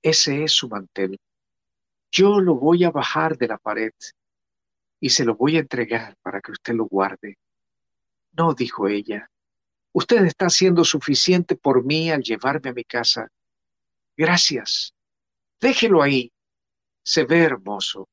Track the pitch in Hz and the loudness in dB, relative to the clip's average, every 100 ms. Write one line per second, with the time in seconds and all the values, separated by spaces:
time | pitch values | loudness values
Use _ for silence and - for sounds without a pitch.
0 | 165 156 - 143 156 - 127 107 95 - | 2 0 0 -2 0 -2 -2 -10 -10 -6
1 | 95 98 _ _ _ _ _ _ _ _ | -6 -6 _ _ _ _ _ _ _ _
2 | _ - 196 208 185 139 143 175 175 151 | _ 4 4 6 4 2 4 4 4 0
3 | - 156 160 143 120 107 107 107 110 _ | -4 -2 -2 -2 -4 -4 -6 -6 -6 _
4 | - _ _ _ _ _ _ _ _ _ | -20 _ _ _ _ _ _ _ _ _
5 | 131 - 120 110 131 160 143 127 107 113 | -2 0 0 0 0 0 -2 -6 -4 -6
6 | - _ 92 98 - 104 - 117 110 95 | -8 _ -12 -12 -14 -16 -8 -6 -2 -2
7 | 95 95 101 - _ _ _ _ _ _ | -2 -4 -18 -20 _ _ _ _ _ _
8 | _ _ _ - 170 151 120 - 101 104 | _ _ _ -2 -2 0 -4 -2 -2 -2
9 | 101 104 - _ _ _ _ _ _ - | -4 -10 -12 _ _ _ _ _ _ -6
10 | - 233 185 - 185 - 190 175 165 151 | 2 4 4 2 0 2 4 4 2 0
11 | 143 135 - 180 175 - 139 127 123 156 | -2 0 2 2 0 -2 2 2 2 -2
12 | 165 151 113 110 131 143 135 123 117 123 | 0 -2 -4 -4 -4 -4 -6 -10 -8 -4
13 | 113 - 113 _ _ _ _ _ _ _ | -2 -4 -6 _ _ _ _ _ _ _
14 | _ - 160 175 - 131 - - - _ | _ -4 0 2 0 -4 -6 -8 -8 _
15 | _ _ _ _ _ _ 247 262 233 175 | _ _ _ _ _ _ 0 2 4 4
16 | 143 135 120 _ _ _ _ _ _ _ | 4 0 -4 _ _ _ _ _ _ _
17 | - - - 165 160 123 98 101 - 98 | -4 -2 2 4 4 0 -8 -8 -8 -10
18 | 95 | -16